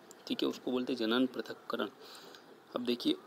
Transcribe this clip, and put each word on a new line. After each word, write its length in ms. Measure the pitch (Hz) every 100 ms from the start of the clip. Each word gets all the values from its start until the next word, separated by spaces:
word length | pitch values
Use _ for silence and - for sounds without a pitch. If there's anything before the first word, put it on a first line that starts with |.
| - - -
ठीक 160 | 127
है, 60 | 135
उसको 220 | 123 -
बोलते 220 | 127 127
हैं 60 | 123
जनन 280 | 113 120 127
पृथक्करण। 640 | 117 - - - 113 98 - - - - - - - - 123
अब 80 |
देखिए 320 | 120 120 151 -